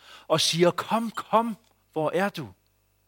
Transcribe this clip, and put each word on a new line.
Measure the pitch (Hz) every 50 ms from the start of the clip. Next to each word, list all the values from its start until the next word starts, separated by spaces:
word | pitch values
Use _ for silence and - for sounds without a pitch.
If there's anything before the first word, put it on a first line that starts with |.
| - - - - - -
og | 160 156
siger, | - - 160 165 175 175
"Kom, | 165 - - - 214 226 233 220
kom, | - - - - - 220 233 233 202 - _ _ _ _ _ _
hvor | _ 156 156 151
er | - 170 196 202
du?" | - 170 139 98 90 - _ _ _ _ _ _ _ _ _